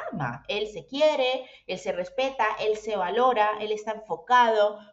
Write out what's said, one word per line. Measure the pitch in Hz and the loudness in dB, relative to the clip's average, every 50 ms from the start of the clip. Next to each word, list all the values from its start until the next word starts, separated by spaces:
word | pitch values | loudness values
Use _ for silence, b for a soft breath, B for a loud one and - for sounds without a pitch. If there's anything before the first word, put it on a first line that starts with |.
| - - 262 | -8 -8 -6
ama, | 175 139 120 123 139 - - | -6 -6 -6 -6 -8 -8 -6
él | 202 208 214 | -4 -4 -4
se | 214 208 - - | -6 -8 -12 -14
quiere, | - 262 285 302 311 294 269 254 254 254 262 254 B B B B B | -8 -2 2 2 2 4 2 0 0 0 -2 -6 B B B B B
él | - - | -8 -6
se | - 202 180 | -4 -6 -4
respeta, | 175 180 - - 254 262 269 262 - 220 214 190 - | -4 -6 -6 -4 -2 -2 -2 0 0 -2 -2 -2 -2
él | 214 214 214 | -2 -2 -2
se | 214 - 220 208 | -2 -4 -4 -4
valora, | 196 180 180 196 233 247 254 240 214 208 214 214 214 | -2 -2 -2 0 2 4 4 4 4 2 2 0 -2
él | 214 208 | -2 -4
está | 214 208 - 220 214 | -4 -4 -4 -6 -8
enfocado, | 214 - - 170 - - - 247 247 240 226 220 214 208 208 208 - - - | -8 -8 -8 -8 -6 0 4 6 6 6 6 6 4 4 2 2 -2 -14 -20